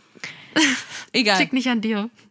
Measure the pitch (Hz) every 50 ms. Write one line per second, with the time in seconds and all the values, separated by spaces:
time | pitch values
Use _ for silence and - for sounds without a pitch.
0 | _ _ _ - - - - - - - - 311 311 277 254 - - - - -
1 | - - - 240 240 214 196 185 190 165 - 262 233 254 240 220 208 220 220 202
2 | 208 233 _ _ - -